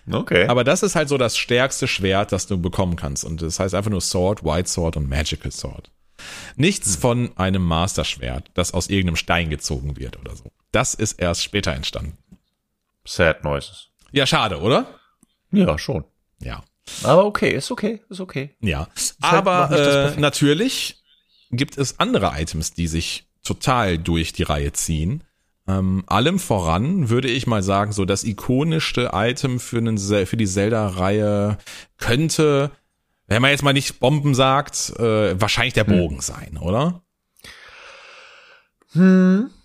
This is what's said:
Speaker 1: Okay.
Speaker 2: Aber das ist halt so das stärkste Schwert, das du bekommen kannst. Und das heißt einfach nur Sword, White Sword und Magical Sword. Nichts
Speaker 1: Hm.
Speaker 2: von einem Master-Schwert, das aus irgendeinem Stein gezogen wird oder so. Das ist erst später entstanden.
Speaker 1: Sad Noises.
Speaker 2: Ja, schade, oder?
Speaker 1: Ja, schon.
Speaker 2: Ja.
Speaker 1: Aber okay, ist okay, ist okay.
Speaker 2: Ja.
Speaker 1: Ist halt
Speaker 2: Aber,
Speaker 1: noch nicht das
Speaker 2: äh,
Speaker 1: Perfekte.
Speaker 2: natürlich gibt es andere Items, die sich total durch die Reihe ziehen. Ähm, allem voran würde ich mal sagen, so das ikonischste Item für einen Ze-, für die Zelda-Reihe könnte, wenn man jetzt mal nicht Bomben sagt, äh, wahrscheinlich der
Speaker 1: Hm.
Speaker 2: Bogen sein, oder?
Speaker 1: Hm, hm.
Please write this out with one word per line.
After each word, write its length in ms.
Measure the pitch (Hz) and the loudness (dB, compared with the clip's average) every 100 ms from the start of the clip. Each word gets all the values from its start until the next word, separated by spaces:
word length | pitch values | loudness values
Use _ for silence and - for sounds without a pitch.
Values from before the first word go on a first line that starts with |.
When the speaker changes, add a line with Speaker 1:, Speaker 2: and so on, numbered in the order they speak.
| - | -6
Speaker 1:
Okay. 340 | 110 - 165 101 | -4 2 4 4
Speaker 2:
Aber 180 | 123 120 | 4 4
das 180 | 180 | 2
ist 100 | 202 170 | 2 0
halt 120 | 147 | 0
so 100 | 139 | 0
das 200 | 117 - | 0 -2
stärkste 500 | - 120 131 - 131 | 0 2 2 -2 -4
Schwert, 460 | - 95 95 104 | -2 0 0 0
das 140 | 95 - | -2 -2
du 100 | 95 | -2
bekommen 380 | 87 - 92 85 | -2 -2 -2 -2
kannst. 260 | 71 69 | -6 -8
Und 180 | - 80 | -8 -6
das 200 | 80 - | -6 -4
heißt 120 | 95 | -2
einfach 180 | 87 104 | -2 -2
nur 100 | 95 | -2
Sword, 420 | - 92 92 107 | -2 0 0 0
White 240 | 78 80 90 | -2 -2 -2
Sword 300 | - 82 78 | -2 -2 -2
und 100 | 71 | -2
Magical 420 | 67 76 76 69 | -2 -2 -4 -8
Sword. 360 | - 69 67 - _ _ _ - - - - | -8 -12 -12 -20 _ _ _ -18 -16 -14 0
Nichts 380 | 165 196 - - | 2 2 -2 0
Speaker 1:
Hm. 60 | |
Speaker 2:
von 360 | 127 120 120 - | 0 0 -2 -2
einem 260 | 92 95 | 0 2
Master-Schwert, 880 | 87 80 90 - 76 - 62 64 - - | 2 2 0 -2 -4 -6 -6 -8 -8 -4
das 180 | 87 | -2
aus 160 | 92 - | -2 -2
irgendeinem 260 | 98 90 80 | 0 0 -2
Stein 340 | - 85 82 | 0 0 0
gezogen 460 | 73 - 71 71 67 | -4 -4 -6 -6 -8
wird 220 | 60 - | -12 -14
oder 160 | - - | -16 -16
so. 160 | - _ _ | -18 _ _
Das 200 | 107 - - | -2 -2 -2
ist 180 | 107 | -6
erst 300 | - 87 85 | -2 -2 -2
später 280 | - 101 98 | -4 -4 -2
entstanden. 460 | 69 73 - 71 - _ - _ _ _ _ _ _ - | -4 -6 -8 -10 -12 _ -20 _ _ _ _ _ _ -12
Speaker 1:
Sad 400 | - 85 - 76 | 2 2 2 -2
Noises. 420 | 71 - - - _ _ | -4 -6 -18 -20 _ _
Speaker 2:
Ja, 140 | 139 131 | 0 2
schade, 340 | 156 110 82 | 2 0 0
oder? 260 | 98 165 262 - _ _ _ _ - | 2 2 0 -12 _ _ _ _ -2
Speaker 1:
Ja, 260 | 202 180 76 | 2 2 2
schon. 260 | - 101 - _ _ _ | -2 -6 -6 _ _ _
Speaker 2:
Ja. 200 | 123 113 - _ - - | -14 -14 -16 _ -18 -6
Speaker 1:
Aber 200 | - 160 202 | 4 6 6
okay, 260 | 202 160 | 2 0
ist 200 | 127 - | 0 -4
okay, 300 | 247 202 220 - | -4 -4 -6 -12
ist 100 | 185 | -14
okay. 340 | 185 143 143 - | -10 -8 -10 -6
Speaker 2:
Ja. 300 | 113 - - - | -4 -2 -6 -6
Speaker 1:
Ist 200 | - - | -8 -2
halt 120 | 156 | 2
Speaker 2:
Aber, 280 | 165 190 180 | 4 4 2
Speaker 1:
noch 80 | 160 | 4
nicht 100 | 160 | 4
das 80 | 143 | 4
Speaker 2:
äh, 40 | |
Speaker 1:
Perfekte. 260 | 139 143 147 | 4 2 2
Speaker 2:
natürlich 840 | 147 - 143 151 254 - - - _ _ _ _ - | 0 2 2 4 2 -2 -8 -10 _ _ _ _ -8
gibt 260 | 120 143 - | -2 -2 -2
es 220 | 135 - | -4 -2
andere 320 | 185 226 95 73 | 0 2 0 -2
Items, 380 | 80 80 78 | -4 -4 -6
die 140 | - 85 | -4 -4
sich 400 | 80 - - _ _ - | -2 -4 -8 _ _ -8
total 520 | 92 - 127 101 82 | -4 0 2 2 0
durch 360 | 85 82 78 | 0 0 0
die 100 | - | -2
Reihe 300 | 82 76 71 | -2 0 -2
ziehen. 500 | - - 78 82 151 - _ _ _ - | -4 -4 -2 -2 -4 -8 _ _ _ -4
Ähm, 340 | 95 95 95 - | 0 2 0 0
allem 320 | 101 139 185 | 2 2 0
voran 720 | - 107 82 85 131 196 120 | 0 0 2 0 0 0 2
würde 180 | 120 131 | 0 0
ich 160 | 123 120 | -2 0
mal 160 | 110 | 0
sagen, 300 | 95 98 104 | 2 0 0
so 140 | 101 92 | -2 0
das 180 | 98 | 0
ikonischste 880 | - 101 - 127 160 160 - - 123 | -2 -6 -2 0 2 0 -2 -2 -2
Item 460 | 92 117 123 135 123 | 0 0 0 -2 -4
für 180 | - 117 | -4 -2
einen 180 | 113 110 | 0 -2
Ze-, 280 | 98 104 92 | 0 0 0
für 120 | 113 | 0
die 100 | 104 | 0
Zelda-Reihe 1120 | 92 101 113 104 90 92 107 104 104 104 104 - - - - | 2 0 2 0 0 0 2 2 0 0 -2 -8 -20 -20 -8
könnte, 760 | - - 160 - 151 139 139 - _ _ _ _ - | 0 0 0 2 2 4 0 -6 _ _ _ _ -2
wenn 140 | 104 | 2
man 100 | 135 | 4
jetzt 120 | 143 | 4
mal 100 | 143 | 2
nicht 260 | 139 - - | 2 0 0
Bomben 340 | 123 151 143 | 2 2 2
sagt, 600 | 127 131 135 143 - - - | 4 4 4 0 -6 -8 -2
äh, 420 | 113 110 104 92 | 0 2 2 2
wahrscheinlich 340 | 107 - 123 | 0 0 0
der 120 | 120 107 | 2 4
Speaker 1:
Hm. 100 | 98 | 4
Speaker 2:
Bogen 240 | 85 69 | 2 -2
sein, 360 | - - - 76 | -8 -10 -12 -8
oder? 400 | 82 107 160 175 _ _ _ _ - - - - - - - - - - - - _ _ _ | -2 0 0 -2 _ _ _ _ -20 -20 -20 -20 -20 -20 -20 -20 -20 -20 -20 -20 _ _ _
Speaker 1:
Hm, 80 | 156 | 4
hm. 480 | 185 185 185 190 269 - | 6 8 6 4 0 -8